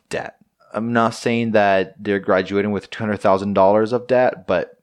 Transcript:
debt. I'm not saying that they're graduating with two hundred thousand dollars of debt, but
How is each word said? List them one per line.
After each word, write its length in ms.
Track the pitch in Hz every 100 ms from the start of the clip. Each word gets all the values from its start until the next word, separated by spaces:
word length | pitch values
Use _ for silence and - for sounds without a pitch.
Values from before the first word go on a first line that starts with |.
| -
debt. 280 | - - - _ _ _
I'm 180 | - 117
not 220 | 120 113
saying 380 | 117 123 117 117
that 520 | 107 101 95 95 -
they're 140 | 104 101
graduating 540 | 104 95 95 101 104
with 180 | 101 -
two 140 | -
hundred 140 | 110 101
thousand 360 | 104 95 101
dollars 400 | 98 95 107 110
of 140 | 123 123
debt, 400 | 127 127 - -
but 260 | 90 - -